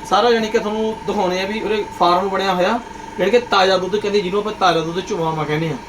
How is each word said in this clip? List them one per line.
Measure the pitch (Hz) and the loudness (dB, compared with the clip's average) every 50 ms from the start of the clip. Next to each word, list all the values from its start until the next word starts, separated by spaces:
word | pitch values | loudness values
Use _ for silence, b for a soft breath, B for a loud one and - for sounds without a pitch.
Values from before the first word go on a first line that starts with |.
| - - | -2 0
ਸਾਰਾ | 190 202 220 240 | 2 4 4 4
ਜਾਣੀ | 233 226 220 | 4 4 2
ਕਿ | 214 220 226 | 0 0 -2
ਤੁਹਾਨੂੰ | 220 208 214 220 220 220 220 - - | -2 0 -2 -2 -2 -2 -4 -4 -6
ਦਿਖਾਉਣੇ | - 202 208 196 180 180 185 | -4 -2 0 0 0 0 -2
ਆ | 190 | -2
ਵੀ | 196 208 220 | -4 -4 -4
ਉਰੇ | - 202 220 208 190 - - - | -2 -2 -2 -2 -4 -6 -2 2
ਫਾਰਮ | 180 175 175 180 196 196 | 2 4 4 2 2 0
ਬਣਿਆ | 190 185 190 196 185 | -2 -2 0 0 0
ਹੋਇਆ, | 180 180 196 233 247 - - - - - - - - | 2 2 0 0 -2 -4 -8 -14 -14 -14 -12 -4 -2
ਜਾਣੀ | 180 196 | 0 4
ਕਿ | 214 240 | 4 2
ਤਾਜ਼ਾ | 240 - 208 196 185 190 190 | 2 4 2 4 4 4 4
ਦੁੱਧ | 185 180 185 196 | 2 0 0 -2
ਕਹਿੰਦੇ | 208 208 202 202 208 | -2 -2 0 0 0
ਜਿਹਨੂੰ | 185 180 185 208 | 0 2 -2 -2
ਆਪਾਂ | 202 214 214 - | -2 -2 -2 2
ਤਾਜ਼ਾ | 196 180 165 165 | 2 4 4 4
ਦੁੱਧ | 160 160 170 190 | 0 -2 -4 -6
ਚੁਆਵਾਂ | 180 - 208 170 165 160 156 156 156 | -4 -4 -4 -2 -2 -2 -2 -2 -2
ਕਹਿੰਦੇ | 143 151 156 160 160 | -2 -2 -2 -2 -2
ਆ | 139 120 - | -4 -6 -8